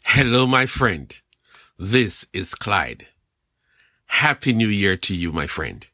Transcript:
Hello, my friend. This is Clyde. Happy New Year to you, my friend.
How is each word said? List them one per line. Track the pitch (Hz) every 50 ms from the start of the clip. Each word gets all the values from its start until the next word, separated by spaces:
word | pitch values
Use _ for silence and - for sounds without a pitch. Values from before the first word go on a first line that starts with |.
| _ - -
Hello, | 139 139 120 117 127 131
my | 127 131 127 131
friend. | 123 - - 135 113 92 73 67 - - - _ _ _ _ _ _ - - - _ _ -
This | 90 98 117 127 117 98 - - - _ -
is | 92 92 - -
Clyde. | - - 104 101 92 73 58 - _ - _ _ _ _ _ _ _ _ _ _ _ _ _ _ _ _ _ _ _ _ _
Happy | - - 151 151 139 - - 139
New | 120 110 113 110
Year | 104 101 98 98 95
to | 95 - - 98
you, | 87 85 82
my | 78 82 73
friend. | 73 - - 78 60 50 - - _